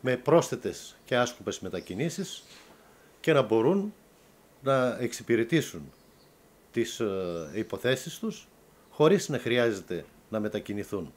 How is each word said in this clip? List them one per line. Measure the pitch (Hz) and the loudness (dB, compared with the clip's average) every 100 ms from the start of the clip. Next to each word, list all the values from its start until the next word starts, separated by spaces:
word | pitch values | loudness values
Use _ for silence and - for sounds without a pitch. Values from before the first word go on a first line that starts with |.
με | 127 123 | 0 0
πρόσθετες | 135 165 - 123 98 85 - - | 6 4 4 -4 -4 -6 -12 -20
και | - 127 | -2 0
άσκοπες | 123 - 101 95 | 0 -2 -8 -6
μετακινήσεις | 95 90 85 92 156 - 196 - - - - - - - - _ | -6 -8 -8 -4 -4 -4 -10 -10 -18 -20 -20 -20 -20 -20 -20 _
και | - | 2
να | 147 | 4
μπορούν | 113 113 117 190 202 - _ _ - _ _ _ | 6 4 4 2 0 -6 _ _ -20 _ _ _
να | 135 135 127 101 | 0 2 2 0
εξυπηρετήσουν | 123 - - 117 113 165 139 85 71 - - - - _ - _ _ | -4 -6 0 2 4 2 0 -8 -16 -20 -20 -20 -20 _ -20 _ _
τις, | - 113 - | -4 -2 -2
ε, | 110 95 92 85 78 | -4 -2 -4 -6 -8
υποθέσεις | 90 110 98 120 131 - - | -6 -6 -4 -2 -2 -4 -8
τους | 226 - - _ - _ - | -10 -10 -16 _ -20 _ -20
χωρίς | - 151 190 - | 4 4 4 2
να | 139 | -4
χρειάζεται | - 120 120 101 87 87 - - _ | 0 2 2 0 -6 -8 -8 -20 _
να | 110 | -4
μετακινηθούν | 107 104 - 104 101 101 80 | -4 -4 -6 -8 -6 -6 -8